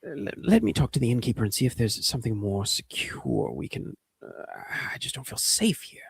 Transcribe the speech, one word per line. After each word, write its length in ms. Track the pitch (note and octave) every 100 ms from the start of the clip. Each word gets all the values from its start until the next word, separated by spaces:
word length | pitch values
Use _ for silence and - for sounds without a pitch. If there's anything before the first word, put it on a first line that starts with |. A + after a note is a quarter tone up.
le-, 280 | G#3 D3 - -
let 260 | - A3
me 100 | A3
talk 200 | - C3
to 80 | -
the 100 | B2
innkeeper 340 | B2 A#2 A#2
and 80 | A2
see 140 | - B2+
if 100 | -
there's 300 | A#2 - -
something 300 | C3+ A#2 A2
more 300 | G2+ G2 G2+
secure 840 | - - - - - C2+ A1+ -
we 160 | A#1+ -
can, 280 | - - - _ _
uh, 200 | - - - - - - -
I 60 | -
just 160 | -
don't 120 | - C3
feel 120 | A2+
safe 440 | - - A3+ E3+
here. 180 | - -